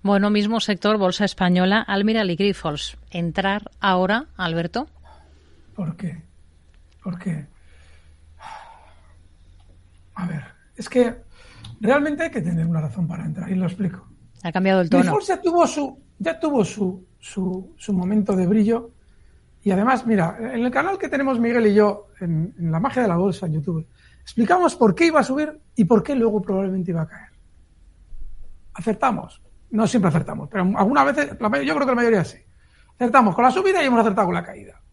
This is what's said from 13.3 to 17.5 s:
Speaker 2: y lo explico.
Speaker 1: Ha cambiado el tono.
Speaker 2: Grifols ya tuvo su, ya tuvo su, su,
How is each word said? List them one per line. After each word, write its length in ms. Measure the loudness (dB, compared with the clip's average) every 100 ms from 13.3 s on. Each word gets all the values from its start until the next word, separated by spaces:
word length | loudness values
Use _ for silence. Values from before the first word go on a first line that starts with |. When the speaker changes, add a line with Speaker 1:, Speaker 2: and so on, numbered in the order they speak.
| -8 -4
Speaker 2:
y 40 |
lo 120 | -2 -2
explico. 400 | -2 -6 -6 -20 -20 -20 -10
Speaker 1:
Ha 100 | -6
cambiado 300 | 0 2 2
el 80 | 4
tono. 120 | 4
Speaker 2:
Grifols 240 | 4 0 0
ya 140 | -2
tuvo 260 | 2 4 2
su, 320 | 2 -6 -8 -20 _
ya 200 | -6 -2
tuvo 240 | 0 0 0
su, 400 | -2 -4 -4 -16 _
su, 560 | -12 -6 -4